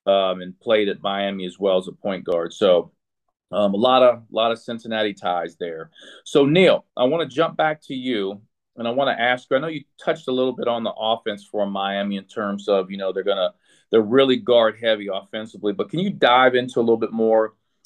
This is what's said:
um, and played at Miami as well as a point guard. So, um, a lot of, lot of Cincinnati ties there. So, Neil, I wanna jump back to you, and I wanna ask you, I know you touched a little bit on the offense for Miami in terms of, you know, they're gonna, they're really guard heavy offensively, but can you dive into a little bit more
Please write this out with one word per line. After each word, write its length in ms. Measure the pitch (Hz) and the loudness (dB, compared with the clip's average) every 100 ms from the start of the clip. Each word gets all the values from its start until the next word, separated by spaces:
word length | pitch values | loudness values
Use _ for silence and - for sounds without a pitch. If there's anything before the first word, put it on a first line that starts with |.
| - | 0
um, 340 | 98 95 92 | 2 2 -4
and 180 | 90 92 | -8 -12
played 280 | 123 110 101 | 0 2 2
at 140 | 90 | -2
Miami 460 | 101 98 101 98 92 | -4 -4 -4 -6 -10
as 100 | 87 | -4
well 220 | 98 92 | 0 0
as 80 | 92 | -2
a 40 | |
point 320 | - 107 92 | -8 -8 -6
guard. 300 | - 85 85 | -4 -4 -4
So, 380 | - 98 90 - _ _ _ _ _ _ | 0 4 4 2 _ _ _ _ _ _
um, 220 | 92 101 | -2 0
a 40 | 101 | 2
lot 260 | 123 127 | 4 6
of, 180 | 127 117 113 | 4 2 -4
lot 220 | 107 117 | -2 -2
of 80 | 113 | -2
Cincinnati 560 | - 113 113 110 107 98 | -8 -12 -6 -4 -4 -4
ties 400 | 98 87 85 - | -4 -4 -6 -8
there. 340 | 87 80 80 _ - - - | -10 -10 -14 _ -20 -20 -2
So, 200 | 151 139 | 2 4
Neil, 400 | 165 180 92 - - | 6 4 4 -2 -2
I 100 | 127 | 0
wanna 220 | 165 147 | 0 -4
jump 300 | 120 160 160 | -2 -4 -2
back 240 | 156 156 _ | -4 -4 _
to 100 | 135 | -10
you, 440 | 127 113 98 101 _ _ _ - | -4 -4 -4 -8 _ _ _ -10
and 120 | 117 | -6
I 40 | |
wanna 240 | 123 135 107 | -2 -2 0
ask 300 | 120 123 - | 0 0 0
you, 80 | 135 | -2
I 40 | |
know 60 | 160 | -2
you 160 | 156 - _ | -8 -14 _
touched 240 | - 156 - | -4 -4 -2
a 40 | |
little 220 | 127 131 | -2 -2
bit 140 | 120 117 | -2 -4
on 160 | 117 | -4
the 100 | 113 - | -4 -4
offense 480 | 110 113 113 101 | -4 -2 -4 -10
for 220 | - 104 101 | -8 -4 -4
Miami 520 | 98 98 98 101 101 | -4 -4 -4 -4 -6
in 80 | - | -10
terms 420 | - 104 101 101 | -8 -6 -6 0
of, 240 | 98 92 | 0 0
you 60 | 98 | -6
know, 140 | 95 | -6
they're 120 | 95 | -4
gonna, 320 | 95 98 90 - _ _ _ | -2 -2 -2 -4 _ _ _
they're 120 | 113 | 2
really 360 | 107 127 135 123 | 4 4 4 2
guard 400 | 101 120 110 110 | 4 4 4 0
heavy 280 | 117 110 98 | 0 0 -2
offensively, 640 | 95 98 110 110 98 104 | -8 -8 -12 -12 -6 -4
but 160 | 95 104 | -2 -4
can 120 | 156 | -4
you 100 | 196 | -4
dive 420 | - 127 123 127 | 0 4 6 4
into 260 | 123 127 127 | 4 -2 -2
a 20 | |
little 160 | 117 113 | 2 2
bit 140 | 110 | 0
more 440 | 113 113 110 110 - _ _ | 0 2 2 0 -6 _ _